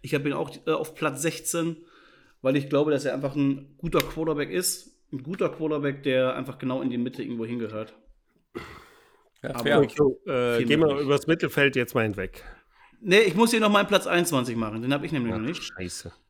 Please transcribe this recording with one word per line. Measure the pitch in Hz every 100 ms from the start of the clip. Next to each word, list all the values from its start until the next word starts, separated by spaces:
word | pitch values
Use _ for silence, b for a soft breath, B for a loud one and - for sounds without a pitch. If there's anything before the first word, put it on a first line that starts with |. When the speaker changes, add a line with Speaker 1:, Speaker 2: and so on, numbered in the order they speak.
Speaker 1:
Ich | 135
hab | 151 143
ihn |
auch, | 143 - - -
äh, |
auf | 156 156
Platz | - 156 135
sechzehn, | 160 156 - 170 165 160 b b b b b b
weil | 131 143
ich | 139
glaube, | 139 147
dass | 139 156
er |
einfach | 139 139 143
ein | 139 139 - _
guter | 170 165
Quarterback | - 160 160 147 143
ist. | 180 175 - - _ _
Ein | 131
guter | 131 185 180
Quarterback, | - 156 151 143 139
der | 143 127 127 127
einfach | 131 131
genau | 131 131
in | 135
die | 120
Mitte | 123 123
irgendwo | 113 117 113
hingehört. | 120 110 107 110 - _ _ _ _ _ - B B B B B B B _
Speaker 2:
Ja, | -
Speaker 1:
Aber | 135
Speaker 2:
fair. | 120 147
Speaker 3:
Okay, | 139 - 143 127 190
äh, | 131 123 117
Speaker 1:
viel | 117
Speaker 3:
gehen | 156
wir | 156
Speaker 1:
möglich. | 139 139
Speaker 3:
übers | 143 -
Mittelfeld | 160 156 - 143 127
jetzt | 120 127
mal |
hinweg. | 110 98 92 - - B B b b b
Speaker 1:
Nee, | 214 202
ich | 214 170
muss | 226
hier | 233
noch | 214
meinen | 208 196
Platz | 196 180
einundzwanzig | 175 170 139 120 117
machen. | 110 110
Den | 123
hab | 139 -
ich |
nämlich | 151 117
Speaker 3:
Ach, | -
Speaker 1:
noch | 117
nicht. | 175
Speaker 3:
scheiße. | - - 90 - - - _